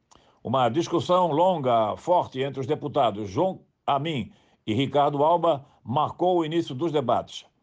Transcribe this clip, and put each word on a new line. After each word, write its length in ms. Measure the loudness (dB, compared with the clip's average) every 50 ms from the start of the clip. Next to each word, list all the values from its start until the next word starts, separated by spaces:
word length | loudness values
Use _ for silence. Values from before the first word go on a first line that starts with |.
| _ _ _ -20 _ _ _ _ -6
Uma 240 | -2 0 2 2 2
discussão 640 | 2 0 -2 0 -2 -2 0 2 2 2 2 2
longa, 680 | 2 2 2 2 2 2 0 2 2 2 2 0 -2
forte 440 | -4 -2 0 2 2 2 -2 -4 -4 -4
entre 160 | -4 -4 -6
os 80 | -4
deputados 640 | -4 -4 -4 -4 -2 0 2 2 2 0 -2 -8 -6
João 300 | -2 -2 -2 -2 -2 -6 -14 _ _ _ _
Amin 460 | -2 -2 -2 -2 -4 -4 -6 -6 -8 -12 _ _ _ _ _ _
e 80 | -4 -2
Ricardo 480 | -2 -2 0 2 2 2 2 2 2 2
Alba 420 | 4 4 4 2 2 0 0 -4 -12 _ _ _
marcou 540 | -4 -2 0 0 -2 -2 -2 0 2 2 2
o 60 | 0
início 300 | 0 0 -2 -2 -2 -4
dos 160 | -4 -4 -2
debates. 560 | 0 0 0 2 0 0 -2 -6 -12 -18 -18 _ _ _